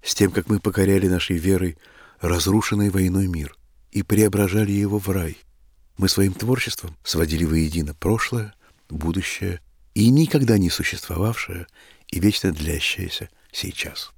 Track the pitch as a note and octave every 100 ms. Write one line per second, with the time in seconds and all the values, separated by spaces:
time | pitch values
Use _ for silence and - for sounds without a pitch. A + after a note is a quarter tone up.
0 | - - G2+ F#2+ F2+ G#2 - G2 F#2+ G2
1 | F#2+ F2+ - F2 F2 F#2+ F2+ E2 _ -
2 | - _ E2+ F2 F2 G#2+ G#2+ G#2 G2+ F#2+
3 | F#2 F#2+ F#2+ E2+ D2+ - _ _ _ -
4 | F#2+ G2+ G#2+ G2+ G2 G2+ G#2 G2+ G2+ G#2
5 | G2 F#2+ E2 - - _ _ _ _ -
6 | F#2+ - G2 F#2 A2 B2+ B2+ - E2+ D2+
7 | - E2+ D#2+ D#2 E2 D#2+ D#2+ E2 D2 D2
8 | F2 A2+ - B2 G#2 _ _ _ _ D#2
9 | D#2+ E2+ - - F#2+ F2+ _ _ _ -
10 | A2 C#3 D#3+ D#3 B2+ G#2+ F2+ - - F#2+
11 | - E2+ G2+ A2+ - F2 E2+ _ - _
12 | _ F2+ G2 G#2 - D2+ D2+ D#2+ - -
13 | E2+ - - _ _ - - - - -
14 | -